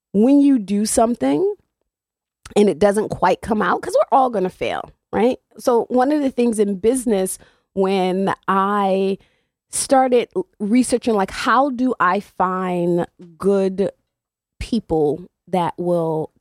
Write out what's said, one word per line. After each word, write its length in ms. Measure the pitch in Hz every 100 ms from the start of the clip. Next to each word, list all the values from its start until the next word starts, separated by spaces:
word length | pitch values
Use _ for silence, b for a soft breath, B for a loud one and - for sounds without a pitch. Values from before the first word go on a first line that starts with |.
| _
when 280 | 196 233 285
you 180 | 285 269
do 280 | 185 202 220
something 680 | - 226 240 262 294 392 403 _ _ _ _ _ _ _ _ - -
and 120 | 208
it 100 | 151
doesn't 300 | 202 202 -
quite 320 | - 185 180
come 220 | - 208
out, 180 | 180 277
'cause 120 | 339
we're 220 | 466 - 285
all 140 | 247
gonna 200 | 220 214
fail, 400 | - 117 82 - _ _
right? 260 | 185 233 - _ -
So 280 | - 233 -
one 260 | 247 254
of 100 | 302
the 80 | 277
things 280 | - 240 214
in 180 | 202 190
business, 600 | 214 262 247 202 190 - b b b
when 600 | - 190 196 185 185 190 - -
I 720 | 196 196 208 196 190 196 196 _ _ _ _ _
started 580 | - - 269 262 247 - 185
l-, 100 | - -
researching, 540 | 208 240 247 240 -
like, 160 | 214 190
how 400 | - 262 233 285
do 240 | 240 254 -
I 220 | 180 196
find 840 | - - 185 185 185 180 175 175 - - 180 160
good 540 | 190 202 190 185 190 - _ _ _ _ _ -
people 640 | - 226 - 160 147 160 180 _ _
that 260 | 180 170 -
will, 540 | 175 175 165 160 151 _